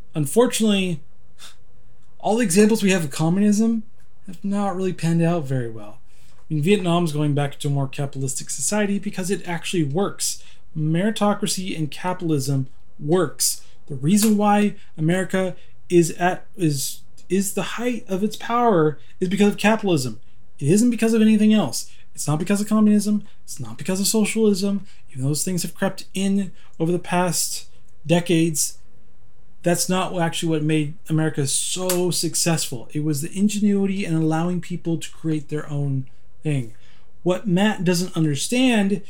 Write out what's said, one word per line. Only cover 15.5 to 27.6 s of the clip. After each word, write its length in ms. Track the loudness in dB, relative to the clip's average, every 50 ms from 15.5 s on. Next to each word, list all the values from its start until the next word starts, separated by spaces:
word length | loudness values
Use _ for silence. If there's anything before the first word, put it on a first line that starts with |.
| -2 -6 -8 -8 -8 -8 -4 4
is 220 | 4 6 6 4
at, 340 | 2 0 2 2 2 0 -4 -8 -4 0
is, 440 | 2 2 2 2 -2 -4 -6 -8 -8 -8 -8 -8 -4 0
is 240 | 0 0 0 0 -2
the 100 | -2 -4
height 420 | -4 -4 -4 -2 -2 -2 -2 -4 -4
of 120 | -2 0
its 140 | 0 -2 -2
power 640 | -4 -4 -2 0 4 4 6 6 6 4 4 2 -2 -6 -10 -4 -2
is 80 | -2 0
because 180 | 4 4 4 4
of 100 | 4 4
capitalism. 600 | 4 4 4 4 2 2 2 2 2 -2 -4 -6 -8 -10 -10 -10 -10 -10 -8 -4
It 80 | 2 4
isn't 220 | 6 6 6 4
because 240 | 4 2 2 2 4
of 80 | 6
anything 320 | 6 6 6 6 6 6 6
else. 360 | 6 4 2 -2 -4 -6 -8 -10 -10 -10 -10 -8
It's 140 | -4 -2 0
not 120 | 0 0
because 200 | 0 0 0 0
of 80 | 0 0
communism. 560 | 2 4 6 6 6 6 4 2 0 0 0 -4 -8 -8 -8
It's 160 | -8 -8 -8
not 180 | -8 -8 -8 -6
because 220 | -4 -2 0 0
of 80 | 0 2
socialism. 760 | 2 2 2 2 2 4 4 4 4 4 2 0 0 -2 -4 -6 -8 -10 -10 -8
Even 120 | -6 -2 0
though 60 | 0
those 140 | 0 0 0
things 200 | -2 -2 -2 -2
have 120 | -4 -4
crept 300 | -2 -2 -2 -2 -4 -8 -6 -4
in 380 | -2 0 2 2 2 0 -2 -6 -8 -10 -10 -4 -2
over 120 | 0 0
the 80 | 0 0
past 680 | -2 0 0 2 2 2 0 0 -2 -2 -4 -6